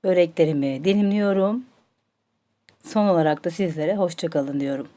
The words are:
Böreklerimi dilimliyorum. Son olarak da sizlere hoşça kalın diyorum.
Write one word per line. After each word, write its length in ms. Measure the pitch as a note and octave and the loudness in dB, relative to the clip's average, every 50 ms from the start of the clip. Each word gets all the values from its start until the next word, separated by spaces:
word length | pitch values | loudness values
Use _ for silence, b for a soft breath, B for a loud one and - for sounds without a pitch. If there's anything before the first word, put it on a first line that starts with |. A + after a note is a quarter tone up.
| - | 0
Böreklerimi 760 | F#3+ F#3 F3+ F3 E3+ E3 - E3 D#3 D#3 C#3+ C#3 C#3 C3+ C3 D3 | 2 4 4 2 2 2 0 2 2 2 0 -2 -2 -4 -2 0
dilimliyorum. 800 | F#3+ G3 G#3 G#3 G3 G3+ G#3 G#3 G3+ G3 F#3+ F#3+ G3+ G#3+ B3 B3+ - _ _ _ _ _ _ _ _ _ _ _ _ _ _ _ _ _ _ _ - _ _ _ | 0 2 2 2 2 2 0 0 2 2 2 2 0 0 -2 -6 -10 _ _ _ _ _ _ _ _ _ _ _ _ _ _ _ _ _ _ _ -20 _ _ _
Son 240 | - - A3 G#3 G3+ | -4 -2 0 2 4
olarak 380 | F#3 E3+ D#3 D#3 D3+ D3+ - | 4 4 4 2 0 0 -4
da 40 | F3 | -8
sizlere 460 | E3+ - G3 F3 D#3 D#3 D3+ E3 G3+ | -4 -2 -4 -4 -2 -4 -2 -2 0
hoşça 340 | G3+ F#3+ F3 E3+ - - E3 | 0 -2 -2 -2 -6 -8 -2
kalın 300 | E3 D3+ C#3 C#3 C#3+ C#3+ | -2 -2 -2 -2 -4 -4
diyorum. 280 | C#3 C#3 C#3 C3+ C3+ - _ | -4 -4 -4 -6 -8 -12 _